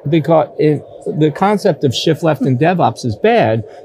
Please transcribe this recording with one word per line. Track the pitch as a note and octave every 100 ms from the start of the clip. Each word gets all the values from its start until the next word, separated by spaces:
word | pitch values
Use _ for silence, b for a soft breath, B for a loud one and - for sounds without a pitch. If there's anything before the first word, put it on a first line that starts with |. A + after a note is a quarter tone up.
| C#3+
because | D#3+ D3+ D#3+ - -
it, | D3+ C#3+ - - - D#3
the | D#3
concept | D3 G3 G#3 G3+ D#3+
of | C#3+
shift | - F3 D#3
left | E3 D3
in | F#3+ B2
DevOps | D#3+ F3+ A#2+ A2
is | B2 G#2
bad | G#3+ A#3 A#2+ A2+ - B